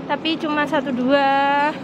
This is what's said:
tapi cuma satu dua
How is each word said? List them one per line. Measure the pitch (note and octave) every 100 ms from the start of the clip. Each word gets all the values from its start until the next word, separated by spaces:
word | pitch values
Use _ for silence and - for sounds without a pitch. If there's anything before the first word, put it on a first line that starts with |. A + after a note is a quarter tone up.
tapi | - C#4+ D#4 D#4+
cuma | D#4+ D4+ C#4+
satu | D4+ C4+
dua | B3 B3+ C#4+ C#4 C#4 C#4 C#4+ D4 D#4